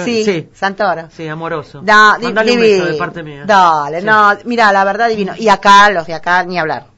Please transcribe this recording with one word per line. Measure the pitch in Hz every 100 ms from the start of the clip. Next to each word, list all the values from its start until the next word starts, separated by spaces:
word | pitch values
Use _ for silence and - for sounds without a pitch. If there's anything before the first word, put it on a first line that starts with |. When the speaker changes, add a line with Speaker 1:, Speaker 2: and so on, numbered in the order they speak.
Speaker 1:
Sí, | 180 226
Speaker 2:
sí. | 214 175 -
Speaker 1:
Santoro. | _ 196 190 202 160 160
Speaker 2:
Sí, | - 160
amoroso. | 156 165 160 - 143
Speaker 1:
No, | 190 214 214 -
di-, | 240
Speaker 2:
Mándale | 220 220
un | 240
Speaker 1:
divino. | 226 196
Speaker 2:
beso | 175
de | 151
parte | 170 170
mía. | 156 143 147
Speaker 1:
Dale, | 196 175 156 143 160
Speaker 2:
Sí. | 208
Speaker 1:
no, | 214 202 202 240
mirá, | 233 214
la | 196
verdad | 196 202 233
divino. | 220 185 -
Y | 220
acá, | 196 202 202 208
los | 180 160
de |
acá, | 160 175 180
ni | 175 180
hablar. | 156 127 -